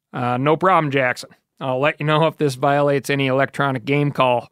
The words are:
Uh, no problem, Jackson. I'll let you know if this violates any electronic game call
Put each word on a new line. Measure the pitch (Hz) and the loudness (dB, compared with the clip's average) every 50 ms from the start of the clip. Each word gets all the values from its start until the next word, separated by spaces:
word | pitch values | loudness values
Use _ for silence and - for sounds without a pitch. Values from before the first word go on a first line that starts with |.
| _ _ | _ _
Uh, | - 139 123 120 123 | -8 -6 -4 -4 -2
no | 123 135 151 160 | 0 2 0 2
problem, | 151 - 190 185 165 156 143 | 2 2 2 2 2 2 2
Jackson. | 131 139 131 123 123 - - - - _ _ _ _ _ | 0 0 0 0 -2 -6 -10 -18 -20 _ _ _ _ _
I'll | 147 135 131 131 | -6 -4 -2 0
let | 139 156 156 - | 0 -2 -2 -2
you | 147 | -2
know | 151 151 156 160 | 0 2 2 2
if | 156 147 | 0 0
this | - 156 143 127 | 0 -2 -2 0
violates | 127 147 139 143 147 143 143 143 139 - - | 0 0 0 2 2 2 2 0 -2 -2 -2
any | 143 139 139 | -2 0 0
electronic | 131 127 135 135 131 - - 143 139 131 123 - | 0 2 0 0 -2 -2 -2 -2 -2 -2 -4 -4
game | 139 139 143 147 143 | -2 0 0 0 0
call | - - 131 127 123 120 - - | 0 0 0 0 0 -2 -4 -8